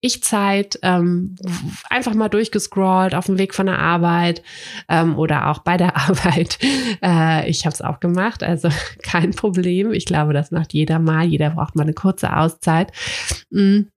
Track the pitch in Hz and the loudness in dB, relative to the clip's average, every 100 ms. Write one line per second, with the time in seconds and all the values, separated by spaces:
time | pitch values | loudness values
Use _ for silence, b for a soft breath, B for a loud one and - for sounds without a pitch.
0 | 254 - - 214 202 196 202 - 190 180 | -2 -2 -2 0 0 0 -2 -4 0 2
1 | 175 175 185 185 185 175 - 190 - 247 | 2 0 -4 -8 -8 -8 -8 -12 -4 -2
2 | 254 220 214 208 220 214 - - 190 185 | 0 0 0 0 0 -2 -4 0 2 4
3 | 185 175 180 190 196 - 190 185 165 170 | 2 0 0 0 0 0 0 0 0 2
4 | 170 170 175 170 B B B B - 165 | 2 2 2 -2 B B B B -2 2
5 | 165 151 160 147 - 151 - 175 175 160 | 2 2 0 2 0 0 0 2 2 2
6 | 139 190 175 170 170 - 269 277 247 202 | 0 2 2 2 0 -2 -2 0 -2 -2
7 | 180 165 160 156 - 156 160 151 - 143 | 2 2 4 2 0 -2 -2 -4 -6 -4
8 | 175 175 208 - - 170 170 147 B - | -2 0 -2 -4 -2 0 0 -2 B -12
9 | - 175 160 190 214 185 180 180 208 214 | -2 0 0 0 -2 0 0 0 0 -2
10 | - 160 151 143 151 170 160 156 156 160 | -2 0 2 0 0 -2 -2 0 0 2
11 | 160 156 170 156 151 160 - 160 151 151 | 2 2 2 2 0 -2 -4 -2 -2 0
12 | 190 185 - 156 160 - - 165 190 B | 0 0 -2 0 0 0 0 0 0 B
13 | B B B B - - 196 202 202 | B B B B -4 2 4 4 2